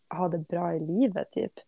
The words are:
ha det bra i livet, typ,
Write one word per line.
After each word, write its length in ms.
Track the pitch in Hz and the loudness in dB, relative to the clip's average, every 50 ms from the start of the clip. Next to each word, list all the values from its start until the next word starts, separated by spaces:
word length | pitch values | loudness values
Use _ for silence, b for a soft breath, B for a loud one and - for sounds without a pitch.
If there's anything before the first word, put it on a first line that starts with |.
| _ - | _ -8
ha 160 | - 175 180 170 | -4 -2 0 0
det 180 | 170 165 156 | 0 -2 -2
bra 220 | - 170 175 175 170 | -2 -2 -2 0 0
i 80 | 165 160 | 0 -2
livet, 520 | 160 160 175 226 269 214 180 147 - - | -2 0 2 4 4 4 4 0 -4 -2
typ, 280 | - - - - - - - | -2 -2 -2 -4 -4 -10 -20